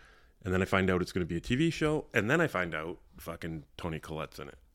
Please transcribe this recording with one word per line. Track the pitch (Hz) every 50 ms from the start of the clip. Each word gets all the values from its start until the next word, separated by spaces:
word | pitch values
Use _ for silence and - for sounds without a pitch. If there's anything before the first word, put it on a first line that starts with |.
| - - - - - - _ - -
And | 92
then | 90 92
I | 92
find | - 98 95 95 92
out | 92 90
it's | 90 -
gonna | - 95 87
be | 76 85
a | 82
T | - - 123
V | 131 165 165
show, | - - 160 151 156 147 - -
and | - 117 98 113
then | 147 170
I | 165
find | 131 - 92 90 82 80
out | 78 78 85 87 - - - -
fucking | - - 82 82 - - 82 80 76 71 - _ -
Toni | - 85 80 76
Collette's | - - 80 78 76 - - -
in | 73 69
it. | - - - -